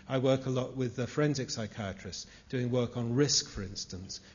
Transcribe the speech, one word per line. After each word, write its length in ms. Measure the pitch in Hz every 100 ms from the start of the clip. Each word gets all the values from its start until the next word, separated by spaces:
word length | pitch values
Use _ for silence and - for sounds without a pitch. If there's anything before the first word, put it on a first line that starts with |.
| -
I 80 | 135
work 300 | 131 131 131
a 20 |
lot 260 | 127 131 131
with 200 | 123 117
the 100 | 117
forensic 460 | 151 151 135 117
psychiatrists, 760 | 120 107 - 98 92 95 - - - -
doing 220 | 127 123
work 260 | 123 117 120
on 180 | 117 123
risk, 320 | 143 - -
for 140 | -
instance, 580 | 95 101 - 92 92 - -